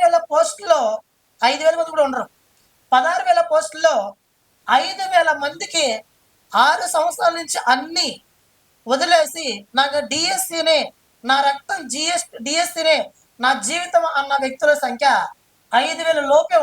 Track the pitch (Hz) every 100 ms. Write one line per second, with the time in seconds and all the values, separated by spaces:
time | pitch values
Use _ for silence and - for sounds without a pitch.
0 | 349 339 339 294 330 - 403 311 226 220
1 | _ _ _ _ 240 285 311 330 330 311
2 | 277 254 - _ _ _ _ _ _ 254
3 | 311 359 370 339 339 311 311 311 320 254
4 | 202 - _ _ _ _ - 254 349 381
5 | 381 359 320 294 285 320 381 330 277 220
6 | - _ _ _ _ 202 269 339 359 330
7 | 339 - 349 339 320 - 240 262 311 339
8 | 311 170 _ _ _ _ _ _ 226 262
9 | 339 339 302 330 294 202 - 247 277 294
10 | 220 294 349 381 370 330 320 311 233 _
11 | _ _ 233 269 277 277 - 784 262 269
12 | 320 339 - - 233 320 349 330 320 294
13 | - _ _ _ 254 277 202 330 359 339
14 | 330 285 277 277 269 262 302 294 240 240
15 | 277 220 - - _ _ _ 240 302 330
16 | 330 311 277 294 659 698